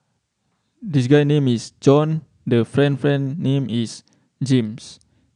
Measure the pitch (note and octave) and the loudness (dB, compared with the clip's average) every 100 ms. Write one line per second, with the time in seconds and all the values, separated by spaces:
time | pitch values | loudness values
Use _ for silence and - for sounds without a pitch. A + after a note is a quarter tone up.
0 | _ _ _ _ _ _ _ _ A3+ C#3+ | _ _ _ _ _ _ _ _ -6 -2
1 | B2 D3 C#3+ D3 C3+ A#2 - - - C#3+ | 2 2 4 2 0 -2 -6 -2 4 4
2 | D#3 D#3+ - _ - A#2+ A2+ - C#3+ C#3 | 2 -2 -8 _ -2 0 0 0 0 0
3 | D3 C#3+ C3+ D#3 C3 C#3 B2 A#2 A2 - | -2 -2 -4 -6 -2 -2 -2 -4 -6 -10
4 | - _ _ _ B2+ C3 A2 A2+ - - | -20 _ _ _ 0 0 0 -8 -18 -20
5 | _ _ _ | _ _ _